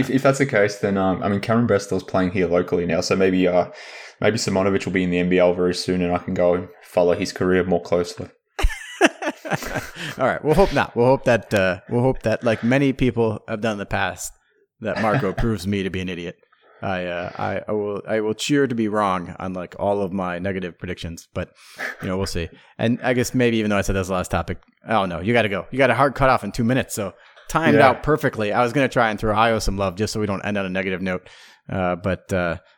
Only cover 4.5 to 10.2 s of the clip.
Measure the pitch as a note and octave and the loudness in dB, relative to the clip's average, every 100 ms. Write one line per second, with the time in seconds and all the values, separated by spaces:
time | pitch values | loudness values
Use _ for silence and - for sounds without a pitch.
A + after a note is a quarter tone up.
4.5 | F#2+ G2 G2 G2 F#2 F2+ F2+ F2+ F2+ F2+ | 0 2 0 0 0 0 0 2 4 4
5.5 | F2+ F2+ F2 - F2+ F2 F2 - F2+ F2 | 4 0 -2 -2 0 0 -2 -4 0 2
6.5 | F2+ F#2+ - - - F2 E2+ F#2+ - F#2 | 2 -2 -16 -6 0 2 2 -2 -2 2
7.5 | F#2 F2+ F2 - F2+ F2 - - _ _ | 2 2 -2 0 -2 -2 -6 -14 _ _
8.5 | - - - - - F#4 - F4 - D#4 | 0 0 0 -12 2 2 2 -10 -10 -6
9.5 | - - - - E3 E3 - | -6 -4 -8 -8 -12 -12 -2